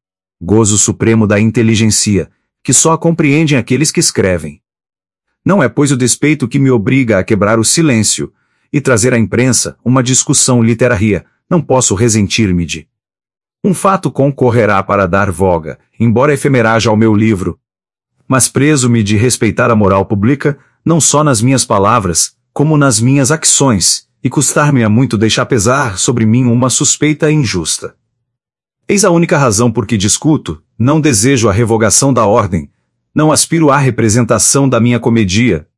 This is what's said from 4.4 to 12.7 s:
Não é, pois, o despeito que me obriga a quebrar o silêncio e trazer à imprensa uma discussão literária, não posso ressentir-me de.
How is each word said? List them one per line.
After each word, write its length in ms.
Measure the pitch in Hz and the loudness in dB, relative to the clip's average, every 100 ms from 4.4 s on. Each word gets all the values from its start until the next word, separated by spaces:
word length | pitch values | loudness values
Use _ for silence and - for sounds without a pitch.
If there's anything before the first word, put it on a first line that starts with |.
| 76 76 _ _ _ _ _ _ _ _ | -6 -16 _ _ _ _ _ _ _ _
Não 160 | 160 196 | -2 0
é, 80 | 127 | 0
pois, 220 | - 143 | 0 0
o 60 | 127 | 0
despeito 500 | 123 - 151 151 117 | -2 -2 -2 -2 -2
que 140 | 143 | 0
me 100 | 135 | 0
obriga 480 | 120 98 131 117 98 | 0 0 0 0 0
a 60 | |
quebrar 340 | 92 104 101 113 | 0 0 0 0
o 60 | |
silêncio 680 | 110 - 160 113 101 - 71 _ _ _ _ | 0 0 0 2 0 -4 -8 _ _ _ _
e 80 | 143 | -4
trazer 320 | 135 117 123 | 0 0 2
à 60 | 120 | 0
imprensa 580 | 98 110 127 113 - - | 0 0 0 -2 -4 -6
uma 160 | 117 131 | -2 0
discussão 600 | 123 127 - 139 - 123 | 0 -2 -2 -2 0 2
literária, 640 | 113 117 123 107 107 90 - _ - | 2 2 0 0 0 -2 -6 _ -4
não 100 | 175 | -4
posso 360 | - 127 - 98 | 0 0 0 0
ressentir-me 680 | 120 107 98 - 104 87 | 0 0 0 0 0 -2
de. 220 | 82 | -4